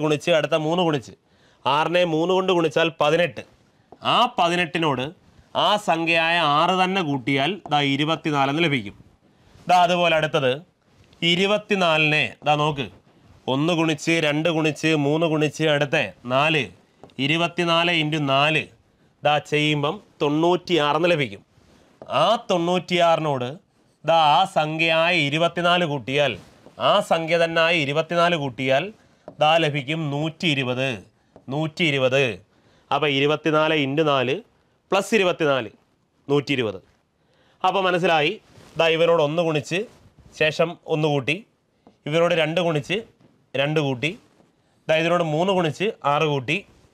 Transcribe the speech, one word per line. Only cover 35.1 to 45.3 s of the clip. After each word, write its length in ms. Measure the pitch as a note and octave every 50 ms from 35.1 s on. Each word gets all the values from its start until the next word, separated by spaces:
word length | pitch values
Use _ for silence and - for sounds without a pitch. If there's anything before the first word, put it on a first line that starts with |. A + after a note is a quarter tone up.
| A3+
ഇരുപത്തിനാല്, 520 | G#3+ F#3+ F3+ E3 - E3 C#3+ C3+ B2+ A2+ G2+ - _ _ _ _ _ _ _ _ _ - -
നൂറ്റി 200 | C#3+ C#3+ - - C#3
ഇരുപത്. 240 | B2+ A#2+ G#2 F#2 F#2 _ _ _ _ _ _ _ _ _ _ _ _ _ _ _ - -
അപ്പോൾ 140 | F#3 F3+ F#3+ F#3
മനസ്സിലായി, 440 | F3+ F3 F3 E3+ F3+ E3 D#3 D3 D#3+ G#3+ - _ _ - - - - - D3+
ദാ 60 | E3 E3 E3
ഇവനോട് 260 | D#3+ E3+ E3 E3+ E3 D3+
ഒന്ന് 140 | C#3+ D#3 E3+ E3+
ഗുണിച്ച് 320 | E3 D#3 D3 - - D#3+ F#3 A3+ - - - _ - _ _ - - - -
ശേഷം 300 | D#3 D#3 D3+ - E3 E3+ E3+ - - - D#3+
ഒന്ന് 140 | D3+ D#3 D3+ D3
കൂട്ടി, 220 | C#3+ B2 C#3 D#3 G3+ A#3+ _ _ _ _ _ _ _ _ - _ _ - D3
ഇവനോട് 260 | D3+ E3 E3+ E3+ F3 E3 D#3
രണ്ട് 180 | D3+ E3 F#3 E3+
ഗുണിച്ച് 300 | E3+ D#3+ D3 - - E3+ A3 A3+ - _ _ _ _ _ _ _ _ - B2+
രണ്ട് 200 | C#3 D3 D#3 D#3+ D3
കൂട്ടി, 240 | C#3 C3 A#2+ C3 D#3 G#3 - _ _ _ _ _ _ _ _ _ _ _ _ -
ദാ 80 | - D#3+ D#3+
ഇതിനോട് 240 | D#3+ E3+ F3 F3 E3+ D#3